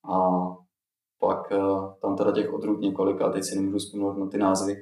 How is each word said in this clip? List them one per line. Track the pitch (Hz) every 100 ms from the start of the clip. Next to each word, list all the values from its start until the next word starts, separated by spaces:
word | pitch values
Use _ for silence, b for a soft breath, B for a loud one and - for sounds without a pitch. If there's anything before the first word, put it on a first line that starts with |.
| -
A | 92 92 90 90 90 _ _ _ _ _ _
pak, | 95 95 -
eh, | 98 98 98 95 -
tam | 101 95
teda | 104
těch | 95 -
odrůd | - 104 104
několika, | 101 95 98 92 98
teď | 95
si | 95 98
nemůžu | 98 101
vzpomenout | - 104 98 101
na | 98
ty | 107
názvy. | 95 95 98 101